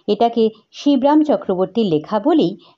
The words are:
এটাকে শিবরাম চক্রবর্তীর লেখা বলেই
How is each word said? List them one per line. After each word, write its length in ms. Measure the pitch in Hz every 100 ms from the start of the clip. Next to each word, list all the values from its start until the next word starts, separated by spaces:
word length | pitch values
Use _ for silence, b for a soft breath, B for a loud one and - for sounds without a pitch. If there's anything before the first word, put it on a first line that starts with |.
| -
এটাকে 420 | 208 233 233 220 220 B
শিবরাম 520 | - 285 285 269 302
চক্রবর্তীর 640 | 302 208 - 180 185 208 214
লেখা 340 | 151 156 214
বলেই 380 | 233 330 175 202 b